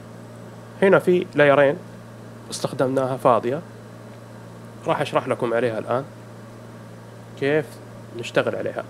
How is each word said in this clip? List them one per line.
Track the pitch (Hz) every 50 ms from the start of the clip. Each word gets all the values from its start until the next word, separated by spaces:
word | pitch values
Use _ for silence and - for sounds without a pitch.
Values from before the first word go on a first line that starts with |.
| - - - - - - - - - - - - - - - -
هنا | 190 196 185 156
في | 180 185 180 180 - - -
لايرين | 143 147 143 139 143 143 139 156 180 - - - - - - - - - - - - - -
استخدمناها | - - - 135 - 127 143 131 131 135 135 127 131
فاضية، | 123 - 139 120 107 107 120 135 156 - - - - - - - - - - - - - - - - - - - - - - - - -
راح | 160 160 -
أشرح | 147 - - 151 117 131
لكم | 123 - 131 120 113
عليها | 117 123 120 110 107
الآن | - - 117 127 147 160 - - - - - - - - - - - - - - - - - - - - - - - - - -
كيف | 143 139 147 156 143 - - - - - - - - - - 120
نشتغل | 117 - - 143 123 117 101
عليها. | 101 104 101 - - -